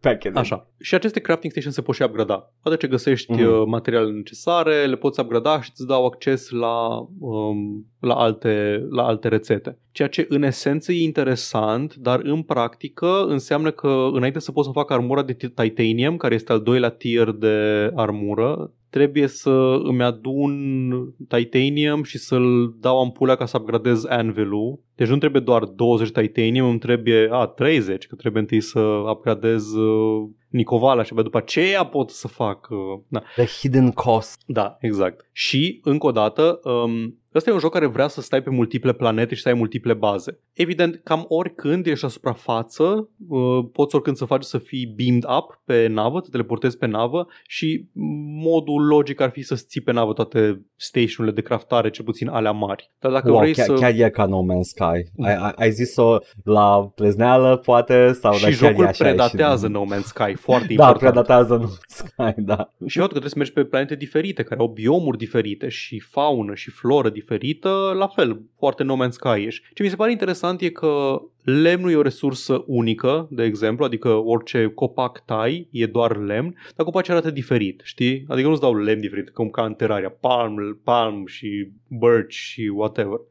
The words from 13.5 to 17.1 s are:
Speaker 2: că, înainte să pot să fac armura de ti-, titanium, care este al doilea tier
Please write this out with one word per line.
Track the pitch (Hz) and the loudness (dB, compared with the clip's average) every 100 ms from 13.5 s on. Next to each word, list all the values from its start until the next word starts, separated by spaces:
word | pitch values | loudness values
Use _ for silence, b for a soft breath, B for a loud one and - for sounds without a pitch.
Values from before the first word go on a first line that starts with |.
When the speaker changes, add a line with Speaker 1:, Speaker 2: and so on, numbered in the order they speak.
| 151 156 | -2 -2
Speaker 2:
că, | 151 143 135 131 | -2 0 0 0
înainte | 139 127 147 | 0 -2 -2
să | - | -6
pot | 139 139 | -4 -2
să | |
fac | 135 143 | -2 0
armura | 131 123 139 | 0 0 -2
de | 135 | -2
ti-, | 123 123 | -6 -10
titanium, | - 113 113 113 113 135 170 | -2 -2 0 0 2 0 -2
care | 135 113 | -2 -2
este | 113 | 0
al | 117 | 0
doilea | 110 127 120 | 2 2 0
tier | 120 123 | -2 -2